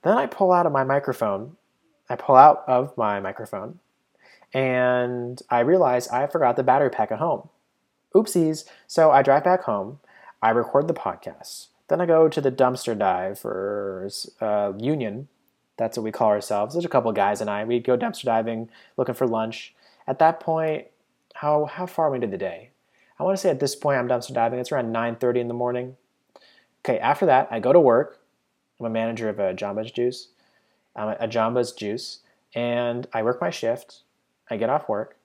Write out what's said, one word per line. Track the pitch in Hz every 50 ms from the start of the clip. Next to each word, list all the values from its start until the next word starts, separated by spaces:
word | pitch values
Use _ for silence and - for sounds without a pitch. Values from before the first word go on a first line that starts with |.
| -
Then | 170 196
I | - 277
pull | 247 - - 202 185
out | 180 175 175
of | 165 143
my | 135 135
microphone, | 131 139 143 139 - 123 - 117 107 98 98 110 139 165 _ _ _ _ _ _ _ _ _ _ _
I | 123
pull | - - - 135
out | 131 139 151 147 - -
of | - 127 123 135 139 -
my | - 113 104 101 101
microphone, | 98 95 95 - - - - 98 98 120 170 180 _ _ _ _ _ _ _ _ _ _ - _ _ _ -
and | 131 135 131 127 127 127 123 123 123 123 123 123 123 120 120 127 127 - _
I | - 120
realize | 120 135 175 190 170 131 123 123 120 -
I | 120 123 139
forgot | 143 - 170 147 123 123
the | 139 131
battery | 131 127 143 143 131
pack | - - 110 -
at | 113 107
home. | 151 170 147 107 - - _ _ _ _ _ _ _ _ _ _ _ _ _
Oopsies. | 190 220 214 - 180 165 156 156 156 - - - _ _
So | _ - - 160 156
I | 139 135
drive | 135 135 135 151 151
back | 180 185 185 -
home, | - 107 101 95 107 135 143 _ _ _ - - - - _
I | - 113
record | 113 120 117 - - 139 147 165
the | 170
podcast, | - - 95 85 - - - 78 - - - - - - _ _ _ _
then | _ 156 165
I | 180
go | 170 165 160 160
to | 156 151 160
the | 143 139
dumpster | 127 - 131 127 131 127 - - 113
divers, | 104 104 95 90 90 92 95 101 - - 107 107 92 98 101 104 101 101 98 95 92 95 98 - - - - _ _
uh, | 113 110 104 104 104 101 98
union, | 101 113 127 156 151 123 107 101 120 139 - _ _ _ _ _ _ _ _ _
that's | - 117 110 -
what | - 107
we | 110
call | 107 - 123
ourselves. | 110 104 104 101 - 107 101 104 117 143
There's | 170 170
a | 170
couple | - 131 120 117
of | 107
guys | 107 98 101 104 -
and | 107 107
I, | 104 104 107
we | 113 120 123
go | 120 - 127
dumpster | 120 170 233 - - -
diving, | 127 113 113 110 113 117 110 113 113 _ - - _ _
looking | - 131 127 120
for | - 135
lunch. | 123 113 110 110 113 110 - - - _ _ _ _ _ _ _
At | - - -
that | 160 160 160 160
point, | - - 160 160 160 156 151 139 - - _ _ _ _ _ _ _ _ _
how, | - - 147 151 151 151
how | 147 - 170 180
far | 180 - - 160
are | 151
we | 135
into | 127 117
the | 104 98
day? | 92 98 92 82 - 104 _ _ _ _ _ _ _ _ _ _ _
I | 147
wanna | 185 196
say | 190 - 190
at | 147 135
this | 147 135 -
point | - - 151 139
I'm | 127 123
dumpster | 123 127 120 127 -
diving, | 131 120 117 117 120 123
it's | 123 -
around | 151 135 120 113
nine | 113 113 117 117 117
thirty | 113 - 123 120 123
in | 120
the | 117 120
morning. | 120 123 123 123 123 123 127 131 _ _ _ _ _ _ _ _ - _ _ _ _ _ _ _ _ _
Okay, | - 123 -
after | 117 117 147 - 196
that, | 170 131 131 - -
I | 117 117
go | 98 - -
to | 175
work. | 156 131 113 120 151 - - _ _ _ _ _ _ _ _ _ _ _ _ _
I'm | 117
a | 117
manager | 113 113 113 113 117 110 117
of | 110 101 104
a | 101 95 92
Jamba | 90 107 101 101 107 110 117
Juice. | - - 120 123 127 - - _ _ _ _ _ _ _ _ _ _ _ _ _ _
I'm | - 107
a, | 107 107 -
a | 117
Jamba | 113 117 117 110 117 120 127 120 117 -
Juice, | - 107 104 104 123 - - - - _ _ _ _ _ _ -
and | 117 120 120 120 120 120 120 117 123 123 -
I | - 113 110
work | 117 123 123
my | 170 175
shift. | - - - 113 120 127 - _ - - _ _ _ _ _ _ _ _ _ _
I | 120
get | 107 113 113
off | 135 151 -
work. | - 110 101 113 - _ _ _